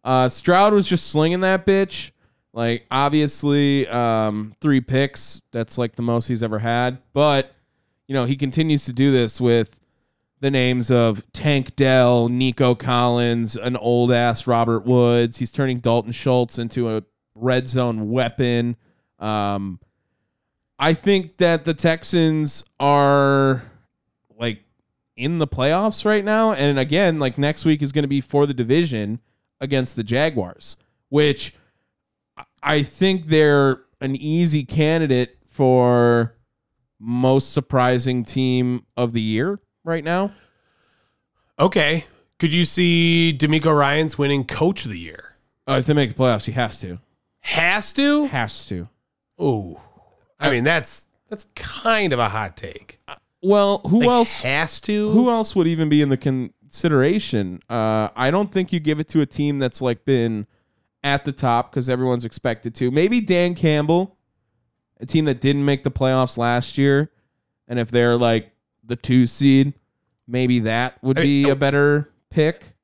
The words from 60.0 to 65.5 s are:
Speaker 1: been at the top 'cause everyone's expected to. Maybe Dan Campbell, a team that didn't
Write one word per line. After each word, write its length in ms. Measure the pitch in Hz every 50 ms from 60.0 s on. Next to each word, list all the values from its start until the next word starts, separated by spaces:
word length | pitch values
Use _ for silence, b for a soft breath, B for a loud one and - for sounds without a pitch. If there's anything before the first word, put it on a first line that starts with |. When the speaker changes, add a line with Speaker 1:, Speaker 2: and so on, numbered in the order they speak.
| _
Speaker 1:
been 420 | - 135 123 117 113 113 104 107 _ _ _ _ _ _ _ _ _ _ _
at 220 | - 143 139 143 -
the 80 | 147
top 400 | 135 - - 123 117 120 120 -
'cause 160 | - 135 123 131
everyone's 360 | 127 123 127 127 123 120 120
expected 500 | 113 - - - 127 113 - - 120 -
to. 160 | - 127 123
Maybe 280 | 131 151 175 208 240 247
Dan 360 | 214 180 185 175 175 180 175
Campbell, 600 | - - 160 151 147 147 151 165 175 190 190 _ _ _ _ _ _ _ _ _ _ _ _ _ _ _ _ _ _
a 60 | 117
team 180 | - - 160 156
that 160 | 147 131 117
didn't 240 | - 139